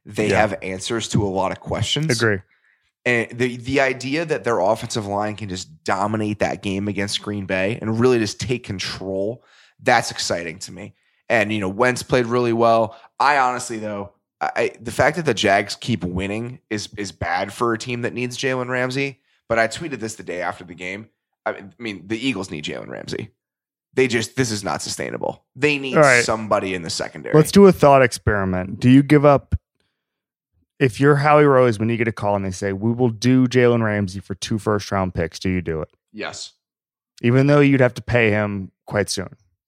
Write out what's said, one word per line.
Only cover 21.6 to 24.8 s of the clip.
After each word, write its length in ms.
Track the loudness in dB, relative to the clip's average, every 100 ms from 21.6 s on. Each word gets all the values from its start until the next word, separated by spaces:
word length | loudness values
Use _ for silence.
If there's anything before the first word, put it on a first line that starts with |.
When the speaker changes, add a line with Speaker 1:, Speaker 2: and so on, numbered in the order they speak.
| -12 -14
Speaker 1:
mean, 240 | -12 -10 -8
the 120 | -6
Eagles 320 | -4 -6 -6
need 140 | -10
Jalen 240 | -10 -10 -10
Ramsey. 420 | -12 -10 -10 -10 _ _ _ _ _ _
They 140 | 0 2
just, 280 | 2 -2 -2
this 140 | -2
is 120 | -2
not 200 | -4 -6